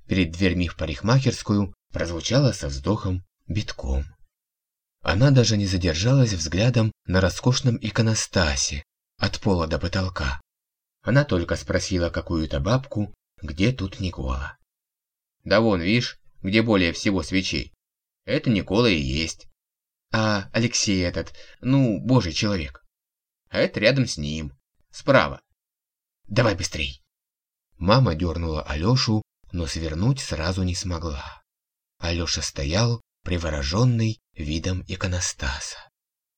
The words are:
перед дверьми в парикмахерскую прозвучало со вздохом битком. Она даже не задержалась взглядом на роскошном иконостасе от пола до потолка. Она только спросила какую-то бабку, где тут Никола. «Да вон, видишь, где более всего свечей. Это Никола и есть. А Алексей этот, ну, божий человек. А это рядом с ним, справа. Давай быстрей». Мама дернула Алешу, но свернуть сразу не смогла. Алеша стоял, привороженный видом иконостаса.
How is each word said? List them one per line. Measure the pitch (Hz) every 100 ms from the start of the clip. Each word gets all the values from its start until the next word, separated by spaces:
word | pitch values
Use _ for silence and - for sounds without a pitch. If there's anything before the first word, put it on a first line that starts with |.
| -
перед | 95 82
дверьми | 85 95 87 85
в | -
парикмахерскую | 80 80 101 135 127 - - 104 101 - _
прозвучало | - 82 85 - 123 135
со | - 71
вздохом | 67 73 107 98 92 - _ -
битком. | 104 - - 65 67 69 - - _ _ _ _ _ _ _
Она | - 95 139
даже | 131 110 107
не | 98
задержалась | 92 87 78 117 135 117
взглядом | 92 78 87 120 120 110 - -
на | 92
роскошном | 92 - 123 131 127 113
иконостасе | 110 - 110 107 - 98 78 67 - 73 - _ _ -
от | 95 -
пола | 107 90 80
до | 82
потолка. | 92 98 92 - 67 69 - _ _ _ _ _
Она | 107 135 143
только | 90 85 82
спросила | - 90 - 92 85
какую-то | - - 82 78 76
бабку, | 87 131 131 110 98 - _ _
где | 76 78 110
тут | 131 95 -
Никола. | 92 - 65 65 - - _ _ _ _ _ _ _ _
«Да | 92 101
вон, | 113 92
видишь, | 87 120 - - _ -
где | 95 110
более | 117 101 85
всего | - 110 95
свечей. | - 95 95 73 - _ _ _ _ _
Это | - 139 -
Никола | 98 - 98 123
и | 82
есть. | 67 73 80 - - _ _ _ _ _ _
А | 113 107 104 -
Алексей | - 120 - - 95
этот, | 87 82 82 - - -
ну, | 123 139 123 90
божий | 107 127 92
человек. | 76 107 98 73 - _ _ _ _ _ _ _
А | 98
это | 165 -
рядом | 107 135 107
с | 78
ним, | 73 78 76 67 _ _ _
справа. | - - 131 76 - _ _ _ _ _ _ _ _ -
Давай | 104 117 87
быстрей». | - 82 67 - _ _ _ _ _ _ _ -
Мама | 90 123 127 78
дернула | 87 80 82 76
Алешу, | - - 90 131 - 107 - _ -
но | 90 80
свернуть | - 80 80 110 135
сразу | - 78 80 95
не | 90 87
смогла. | 92 82 80 69 - - _ _ _ _ _ -
Алеша | 85 85 82 -
стоял, | - - 71 92 117 117 _ _
привороженный | - 87 82 73 69 95 127 117 113 - _
видом | - 76 80 90 92 -
иконостаса. | 95 95 90 - - 69 67 - - - _ _ _ _